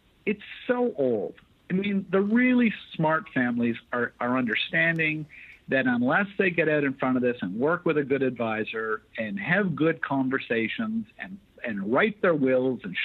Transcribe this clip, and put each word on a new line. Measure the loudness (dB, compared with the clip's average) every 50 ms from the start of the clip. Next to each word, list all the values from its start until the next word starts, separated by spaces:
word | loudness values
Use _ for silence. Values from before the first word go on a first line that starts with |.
| _ _ _ _ _
It's | -4 -4 -4 -8 -14 -18 -6 -4
so | -2 0 0 0 -2 0
old. | 0 0 0 0 0 -4 -6 -10 -14 _ _ _ _ _ -4
I | -2
mean, | -2 0 0 -2 -2 -2 0
the | 0 0
really | 2 2 2 4 4 4 4 4 4 2 0 -4 -10 -10 -4
smart | 0 2 2 2 0 -2 -4 -2
families | -2 0 0 0 0 0 0 0 -4 -6 _
are, | -2 -2 -2 -2 -4 -4
are | -2 0 0
understanding | 0 0 0 0 -2 -2 0 0 2 2 2 2 2 0 0 -2 -4 -6 -10 -14 -20 -20 -20 -20 -18 _
that | 0 0 2 2
unless | 2 2 2 2 2 2 2 0 0 0
they | 0 0 2
get | 2 2 2 2
out | 2 2 2
in | 0 0
front | 0 0 0 2
of | 2 2
this | 0 0 0
and | -4 -6 -2 0
work | 0 0 0 0 0
with | 0 2
a | 2 2
good | 2 0 2
advisor | 2 0 0 -2 -2 -2 -2 -2 -4 -4 -6 -6 -4 -4 -4 -6 -6 _ -8
and | -8 -6 -6 -6 -6
have | -2 0 0 0 0 0 0
good | 2 2 2 2 0 -4
conversations | -2 0 0 0 0 0 -2 -2 -2 -2 0 0 -2 -2 -4 -4 -2 -4 -4 -6 -8 _
and | -18 -16 -16 -16 -18 -20 _ _ -12 -10
and | -8 -6 -6 -2 0
write | 2 2 2 2 0 0
their | 2 2 2
wills | 2 2 2 2 2 2 0 -2 -4 -6
and | -8 -6 -4